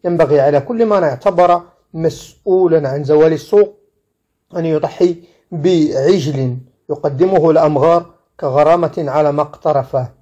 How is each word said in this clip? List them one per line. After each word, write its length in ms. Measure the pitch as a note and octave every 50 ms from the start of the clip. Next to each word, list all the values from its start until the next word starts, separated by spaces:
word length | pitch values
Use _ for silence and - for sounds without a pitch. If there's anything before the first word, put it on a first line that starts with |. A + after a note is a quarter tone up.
| -
ينبغي 360 | F3 F3 E3 D#3+ C3+ D3+ C#3+
على 200 | C3+ D3 C#3+ C#3
كل 260 | C3+ - A#3+ A3+ A#3
من 180 | G#3+ G#3 G3 F3
اعتبر 580 | D3 B2+ B2 - G3+ F3+ E3+ F3+ F3 F3 E3+ F3 _ _ _ _ _ -
مسؤولًا 960 | D#3+ D#3+ D#3+ - - - - _ _ _ G3+ F#3 F#3 F#3 F3 E3+ D#3+ D3 C3
عن 140 | C3+ D3 D3
زوال 300 | C3+ D3+ D3+ D#3 D#3+ D#3+
السوق 400 | C#3+ - - G#3+ G#3 G#3 G#3 - _ _ _ _ _ _ _ _ _ _ _ _ _ _ _ -
أن 100 | F3 E3
يضحي 500 | D#3+ D#3 D3+ D3+ D3 - - E3+ F3+ E3+ E3+ - _ _ _ _ _
بعجل 1040 | F3+ D#3 C#3+ F#3 F#3 E3 D3+ D3 - C3+ C3+ E3 G3 F#3 C3 D3+ C#3+ C3+ C3 B2+ B2 B2+ - _ _ _ _ -
يقدمه 640 | D3 C#3+ - D3 C#3 C3 F3 F#3+ F#3+ E3+ D3+ D#3+
الأمغار 640 | D#3 D#3+ D#3+ D3+ D3+ C3+ C#3 E3 E3+ E3+ E3+ - _ _ _ _ _ -
كغرامة 540 | - C#3 B2+ C#3+ D3 D3+ E3+ F3 E3+ D3+ -
على 340 | F3+ D#3+ C#3 C3 D3+ D3+ D3
ما 100 | C#3+ D3
اقترفه. 680 | D3 C#3+ - _ _ E3 D3+ C#3 B2 - - C3+ B2+ - _ _